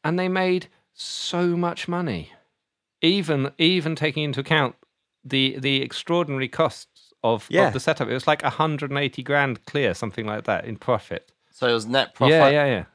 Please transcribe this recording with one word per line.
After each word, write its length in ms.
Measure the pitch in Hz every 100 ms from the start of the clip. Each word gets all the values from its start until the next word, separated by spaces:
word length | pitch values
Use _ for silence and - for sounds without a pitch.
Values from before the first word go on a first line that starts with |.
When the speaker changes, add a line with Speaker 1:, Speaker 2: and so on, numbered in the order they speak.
Speaker 1:
and 140 | 147 175
they 80 | 185
made 400 | 185 185 180 - _ _
so 600 | - - - - 175 175 175
much 300 | 175 170 -
money, 440 | 175 170 90 78 - _ _ _ _ _ _
even, 500 | 160 196 160 143 139 -
even 380 | 165 185 156 156
taking 280 | 156 151
into 160 | 151 131
account 360 | 143 156 131 - _ _ _ _
the, 340 | 135 135 135 135
the 220 | 139 135
extraordinary 680 | 127 - - 170 156 135 131
costs 680 | - 160 - - _ _ _
of, 240 | 117 113 -
Speaker 2:
Yeah. 180 | 180 180
Speaker 1:
of 60 |
the 60 | 123
setup. 280 | - 151 113
It 40 |
was, 140 | 127 -
like, 160 | 151
a 60 | 143
hundred 400 | - 160 147 143
and 80 | 139
eighty 240 | 143 -
grand 420 | 127 143 139 113 -
clear, 280 | 147 120
something 320 | 87 110 110 107
like 200 | 107 -
that, 200 | 92 117
in 120 | 107
profit. 540 | - 117 - 85 _ _ _
Speaker 3:
So 160 | - 127
it 60 |
was 120 | 117 107
net 240 | 135 - -
Speaker 1:
Yeah, 200 | 135 160
Speaker 3:
profit? 140 | 139
Speaker 1:
yeah, 120 | 147 143
yeah. 180 | 107 92